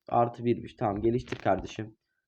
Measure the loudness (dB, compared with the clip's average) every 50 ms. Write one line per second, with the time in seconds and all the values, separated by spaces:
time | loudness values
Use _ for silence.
0 | _ 0 2 2 2 2 0 -2 2 2 2 2 0 -12 -8 -4 -2 -2 -2 2
1 | 2 2 2 2 -2 -4 -10 -4 0 0 0 0 0 -8 -8 -10 -10 -10 -12 _
2 | _ _ _ _ _